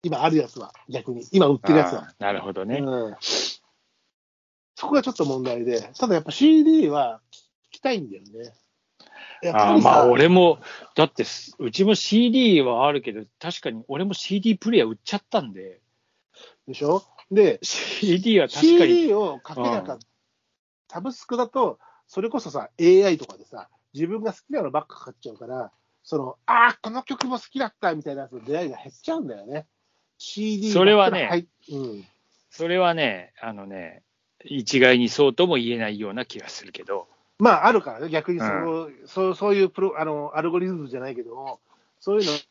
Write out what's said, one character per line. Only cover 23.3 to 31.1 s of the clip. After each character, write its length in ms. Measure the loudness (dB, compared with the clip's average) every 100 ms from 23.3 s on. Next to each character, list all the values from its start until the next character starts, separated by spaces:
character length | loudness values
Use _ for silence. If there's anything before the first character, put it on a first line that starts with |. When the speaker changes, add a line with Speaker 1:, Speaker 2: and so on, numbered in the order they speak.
| -18
Speaker 1:
で 80 | _
さ、 240 | -20 -20 _ _
自 140 | -8 -6
分 160 | -6
が 80 | -8
好 80 | -10 _
き 60 |
な 80 | -8
の 100 | -4
ば 120 | -6
っ 40 | -8
か 100 | -20
か 80 | -20
か 60 |
っ 40 | _
ち 80 | -20
ゃ 40 |
う 40 | -18
か 80 | -14
ら、 260 | -12 -12 _ _ _
そ 140 | -8 -8
の、 200 | -8 -10 0
あ 240 | 2 2
ー、 60 | 0
こ 80 | -10
の 140 | -12
曲 240 | -10 -8 -6
も 100 | -6
好 80 | -10
き 120 | -8
だ 80 | -8
っ 60 | _
た 140 | -4 -4
み 80 |
た 100 | -10
い 20 | -12
な 80 |
や 60 | -14
つ 20 |
の 140 | -16 -8
出 120 | -6
会 100 | -6
い 20 |
が 80 | -10
減 100 | -20
っ 40 |
ち 200 | _ -8
ゃ 40 | -8
う 60 |
ん 60 | -8
だ 100 | -14
よ 80 | -14
ね。 220 | -14 -14 _ _ _ _ _
シ 380 | -16 -8 -6 -4
ー 60 |
デ 60 | 0
ィ 20 |
ー 20 |
Speaker 2:
そ 100 | 4
れ 120 | 6 6
は 160 | 4